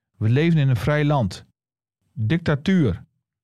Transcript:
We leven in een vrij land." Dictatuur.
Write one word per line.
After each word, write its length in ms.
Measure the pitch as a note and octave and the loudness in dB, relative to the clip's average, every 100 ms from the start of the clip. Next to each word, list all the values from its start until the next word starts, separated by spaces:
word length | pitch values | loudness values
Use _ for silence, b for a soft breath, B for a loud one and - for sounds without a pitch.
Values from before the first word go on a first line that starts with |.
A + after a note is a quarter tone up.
| _ - | _ -4
We 120 | G#2+ | 0
leven 300 | B2+ E3 E3 | 2 2 2
in 100 | C3+ | 2
een 80 | B2 | 0
vrij 280 | - D3 | 0 0
land." 420 | D3 D3 G#2 - - _ _ _ _ _ _ | 0 0 -2 -6 -18 _ _ _ _ _ _
Dictatuur. 920 | - A2 E3+ E3+ C#3+ - F#3+ C3+ E2+ - _ _ _ | -6 -2 -2 -2 -2 0 2 0 -2 -10 _ _ _